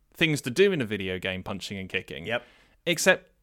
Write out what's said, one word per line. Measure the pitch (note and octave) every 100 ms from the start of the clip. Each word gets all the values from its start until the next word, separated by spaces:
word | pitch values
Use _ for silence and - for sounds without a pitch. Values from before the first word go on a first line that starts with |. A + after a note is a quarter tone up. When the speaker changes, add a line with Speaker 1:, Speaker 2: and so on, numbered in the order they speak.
| _
Speaker 1:
things | - E3 D3
to | C3+
do | B2 G3+
in | F3
a |
video | G#2+ G#2 F#2+ F#2
game, | F#2+ F#2
punching | - G2 - G2
and | F#2+
kicking. | F#2 - C#2+ F2+
Speaker 2:
Yep. | A#2+ - _ _ _ -
Speaker 1:
Except | E3+ F#3+ F#3 - _